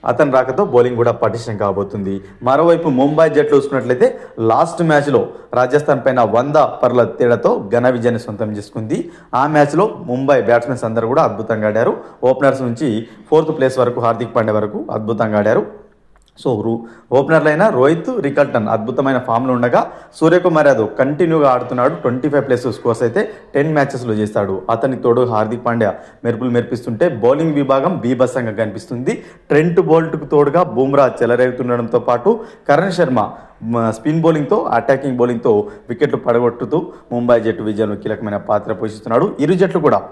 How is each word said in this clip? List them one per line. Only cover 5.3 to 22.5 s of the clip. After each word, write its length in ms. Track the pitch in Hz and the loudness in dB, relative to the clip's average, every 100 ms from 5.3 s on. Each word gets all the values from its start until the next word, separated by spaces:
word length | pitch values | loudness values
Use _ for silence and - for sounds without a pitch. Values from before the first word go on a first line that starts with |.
| - - | -10 -4
రాజస్థాన్ 460 | 120 131 147 147 135 131 | 0 2 0 0 0 2
పైన 160 | 127 | 2
వంద 340 | 110 113 139 151 | 2 2 2 2
పరుల 480 | 123 - 127 123 | 2 0 0 2
తేడాతో 680 | 113 - 123 117 185 240 104 | 0 2 2 2 0 -2 0
ఘన 160 | 117 127 | 0 2
విజయాన్ని 320 | 123 117 117 | 2 -2 -2
సొంతం 300 | - 104 107 | -8 -8 -6
చేసుకుంది. 600 | 104 - - 110 190 - - - 120 | -6 -10 -12 -6 -6 -8 -16 -4 -2
ఆ 120 | 147 | 2
మ్యాచ్లో 480 | 151 143 160 214 - 123 | 2 2 2 0 -2 -6
ముంబై 360 | 127 135 135 | -4 2 2
బ్యాట్స్మెన్స్ 420 | 104 120 - 120 | 4 2 0 -6
అందరూ 240 | 117 113 113 | -4 -2 0
కూడా 160 | 143 | 0
అద్భుతంగా 440 | 131 98 107 110 107 | 0 -2 -6 -2 0
ఆడారు. 300 | 107 147 - - - | 0 0 -2 -12 -2
ఓపెనర్స్ 380 | 123 131 139 131 | 0 2 2 0
నుంచి 460 | 127 117 131 110 113 - - | -4 -4 -2 -4 -8 -20 0
ఫోర్త్ 260 | 151 156 - | 0 0 0
ప్లేస్ 220 | 131 127 | 0 2
వరకు, 220 | 120 120 | 0 0
హార్దిక్ 340 | 117 113 120 123 | -2 -2 -2 -2
పాండ్యా 200 | 110 107 | 0 0
వరకు 300 | 104 202 330 | -2 -6 -6
అద్భుతంగా 460 | 113 107 113 110 107 | -6 -4 -2 0 2
ఆడారు. 520 | 104 147 214 - - _ _ _ _ - 143 | 2 0 -2 -14 -20 _ _ _ _ -8 -4
So, 140 | 107 | -2
రు-, 160 | 110 117 - - _ | -2 -4 -8 -20 _
ఓపెనర్లైన 560 | 127 143 160 151 151 214 | 0 4 2 2 2 2
రోహిత్, 520 | 123 135 165 208 240 | 4 2 2 -2 -4
రికల్టన్ 480 | 139 143 143 123 107 | -2 0 0 0 -2
అద్భుతమైన 520 | 110 110 127 135 127 | -2 -2 -2 0 -2
ఫామ్లో 340 | 123 117 131 | 0 -2 0
ఉండగా, 380 | 123 120 185 240 - - - | 0 2 0 -2 -10 -20 0
సూర్యకుమార్ 520 | 160 160 175 156 143 | 2 4 2 4 4
యాదవ్ 200 | 123 107 - | 4 0 0
కంటిన్యూగా 500 | 135 147 175 160 143 | -2 0 0 2 2
ఆడుతున్నాడు. 440 | 123 120 123 131 | 2 -2 0 0
ట్వంటీ 360 | 165 123 127 143 | 0 -4 -2 0
ఫైవ్ 180 | 143 | 0
ప్లస్ 240 | - | 0